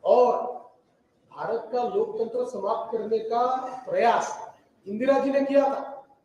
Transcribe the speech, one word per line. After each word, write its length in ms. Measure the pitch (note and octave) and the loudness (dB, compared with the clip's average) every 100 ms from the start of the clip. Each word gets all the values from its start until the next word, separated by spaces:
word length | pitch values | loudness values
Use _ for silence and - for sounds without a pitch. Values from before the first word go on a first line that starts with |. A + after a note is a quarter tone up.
और 300 | F3 A#3+ A#3+ G3 - - - _ _ _ _ _ _ - | 6 6 6 4 -4 -10 -16 _ _ _ _ _ _ -10
भारत 320 | D#3 A#3 - | -6 -4 -4
का 100 | B3 | -4
लोकतंत्र 640 | B3 F#3+ A3+ A3 A3+ B3 B3 | -2 0 -2 -2 -4 -2 -4
समाप्त 520 | G3+ G3 A3+ - A#3+ | -4 -2 -4 -4 -6
करने 220 | G#3+ A3 | -2 -2
का 360 | A3 A#3 B3 C4 C4 - - | 0 0 0 0 -4 -10 -4
प्रयास 600 | F3+ A3+ - - - - - _ _ F#3+ | 2 4 2 -2 -8 -14 -18 _ _ -10
इंदिरा 320 | G#3+ C4+ C#4 | -2 2 4
जी 120 | C#4 | 4
ने 100 | C#4 | 0
किया 280 | C#4 C#4 C4+ | 4 4 4
था। 360 | C4 - - - _ | -2 -8 -14 -18 _